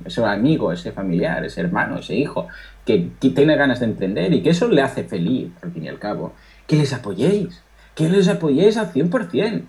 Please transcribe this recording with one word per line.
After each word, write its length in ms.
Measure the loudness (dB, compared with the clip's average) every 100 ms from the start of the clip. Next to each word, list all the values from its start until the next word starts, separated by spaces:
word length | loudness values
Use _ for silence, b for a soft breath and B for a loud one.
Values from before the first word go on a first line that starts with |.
ese 220 | -8 -2 -2
amigo, 480 | 2 2 2 0
ese 180 | -4 -8
familiar, 540 | -6 -2 0 0 -2 -6
ese 160 | -4
hermano, 380 | -2 -2 -2 -6
ese 160 | -4 -4
hijo, 320 | -2 -6 -10 B B B 0
que, 240 | 0 0 0
que 80 | 0
tiene 260 | 4 4 4
ganas 240 | 2 2
de 60 | -2
emprender 480 | -2 -2 0 2
y 80 | 2
que 60 | 2
eso 180 | 2 4
le 140 | 4
hace 220 | 2 -2 -6
feliz, 460 | -4 -2 -2 -4 -10
al 100 | -12
fin 140 | -10 -10
y 20 |
al 120 | -8
cabo, 340 | -8 -6 -8 -12 b b 0
que 80 | 2
les 160 | 2
apoyéis, 720 | -2 -6 0 2 2 -2 -8 _ _ b -2
que 140 | 2
les 180 | 4 4
apoyéis 480 | 2 2 4 4 4
al 100 | -2
cien 220 | -2 0
por 220 | 0 -2
cien. 360 | -2 -2 -4